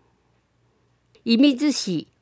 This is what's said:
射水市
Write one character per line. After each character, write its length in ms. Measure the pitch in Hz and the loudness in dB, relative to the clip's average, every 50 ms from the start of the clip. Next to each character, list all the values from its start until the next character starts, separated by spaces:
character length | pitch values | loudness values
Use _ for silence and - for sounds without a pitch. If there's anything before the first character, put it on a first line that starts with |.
| _ _ _ _ _ _ _ _ _ _ _ _ _ _ _ _ _ _ _ _ _ _ _ _ _ | _ _ _ _ _ _ _ _ _ _ _ _ _ _ _ _ _ _ _ _ _ _ _ _ _
射 120 | 226 233 226 | 0 2 4
水 360 | 285 294 262 247 285 302 240 | 4 2 2 0 -2 -2 -2
市 340 | - - 196 175 147 - - _ _ | -2 -4 -6 -6 -6 -8 -10 _ _